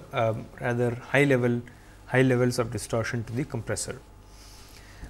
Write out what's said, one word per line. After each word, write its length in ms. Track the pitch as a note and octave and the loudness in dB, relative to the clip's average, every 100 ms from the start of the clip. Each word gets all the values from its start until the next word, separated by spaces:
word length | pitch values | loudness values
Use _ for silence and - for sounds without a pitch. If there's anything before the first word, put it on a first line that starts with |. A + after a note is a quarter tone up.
| - | -6
um, 320 | C3 A2+ A2+ - - | 0 0 0 -8 -8
rather 320 | C3 A#2+ A#2+ A#2 - | -2 0 0 -2 0
high 140 | C#3 | 4
level, 360 | C#3+ B2+ A#2+ A#2+ A#2+ - - - - | 6 4 4 0 -4 -18 -20 -20 -2
high 160 | B2+ | 4
levels 360 | C3 B2 B2 B2 | 4 4 2 2
of 140 | A#2 | -2
distortion 500 | A2+ - A#2 G#2+ A#2+ | -4 -2 -2 -2 -4
to 100 | A2 | -6
the 100 | A2+ | -6
compressor. 560 | - A#2 A2 G#2 - - - - - - - - - - - - | -6 -6 -6 -6 -6 -10 -16 -20 -20 -20 -20 -20 -20 -20 -20 -18